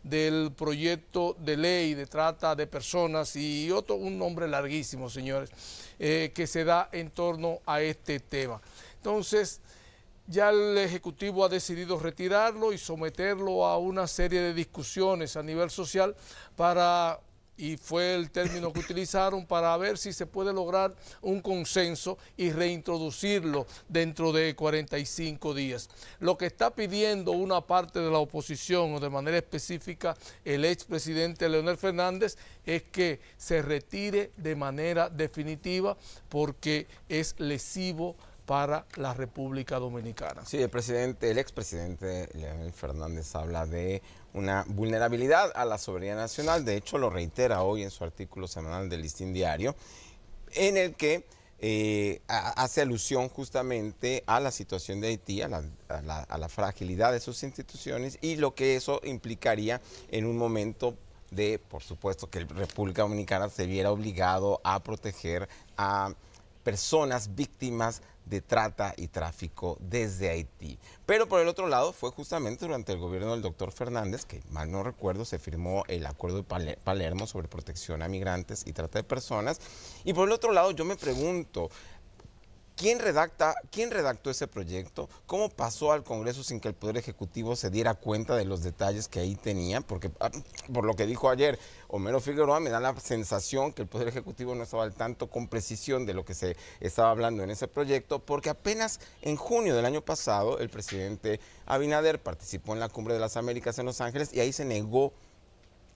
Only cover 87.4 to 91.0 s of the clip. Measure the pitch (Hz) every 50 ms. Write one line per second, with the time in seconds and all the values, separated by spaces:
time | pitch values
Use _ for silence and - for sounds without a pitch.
87.4 | 113 113 120 - - 98 92 107 113 113 107 - - 113 107 107 110 - 123 117
88.4 | 98 95 98 87 82 90 82 - 98 98 101 107 107 - - 90 90 92 98 92
89.4 | - 113 101 92 87 87 98 120 - - 98 85 98 92 - - - 117 - 147
90.4 | 139 - - - - - 127 120 107 110 107 87